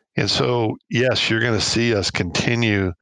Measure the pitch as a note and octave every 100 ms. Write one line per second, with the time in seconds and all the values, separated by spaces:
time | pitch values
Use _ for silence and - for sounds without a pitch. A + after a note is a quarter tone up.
0 | _ - G2+ - C3 A#2+ A2 C3 - A2+
1 | B2+ A2 - A2+ A#2+ G#2+ - - A#2 G#2+
2 | F2 - F2+ - - A#2 A2+ G#2 F#2 -